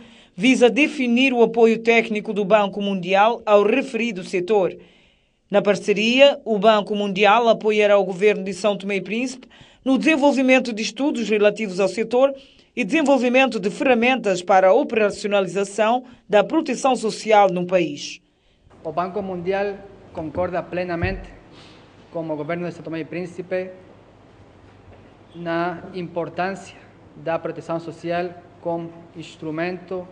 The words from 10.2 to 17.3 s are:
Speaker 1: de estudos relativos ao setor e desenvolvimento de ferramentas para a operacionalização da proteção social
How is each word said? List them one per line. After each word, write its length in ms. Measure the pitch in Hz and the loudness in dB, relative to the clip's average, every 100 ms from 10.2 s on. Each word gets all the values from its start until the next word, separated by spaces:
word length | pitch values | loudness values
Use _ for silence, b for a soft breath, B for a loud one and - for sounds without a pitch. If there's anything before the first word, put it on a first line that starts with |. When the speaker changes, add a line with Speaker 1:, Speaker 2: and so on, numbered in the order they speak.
| 285 247 254 262 240 | 2 2 4 2 2
Speaker 1:
de 80 | 214 | -6
estudos 480 | 214 - 285 240 208 | -8 -4 -4 -2 -2
relativos 500 | 214 208 208 220 180 | 2 2 2 -6 -2
ao 80 | 190 | -2
setor 460 | 208 226 247 277 269 B B B - | -2 -2 2 2 0 B B B -8
e 80 | |
desenvolvimento 760 | 214 320 269 269 247 254 262 220 | -2 0 2 2 4 2 2 0
de 100 | 190 | -6
ferramentas 720 | - 285 240 240 262 208 180 | -2 2 2 2 0 0 -2
para 280 | - 190 190 | 2 4 6
a 40 | |
operacionalização 1300 | 233 - 220 208 - 208 202 185 175 196 - 214 247 B B _ | 4 2 0 0 -2 -2 0 0 -2 -4 0 0 0 B B _
da 160 | 208 | 2
proteção 520 | 185 320 320 233 269 247 | 4 0 -2 0 0 0
social 540 | 220 - 214 | -2 -6 2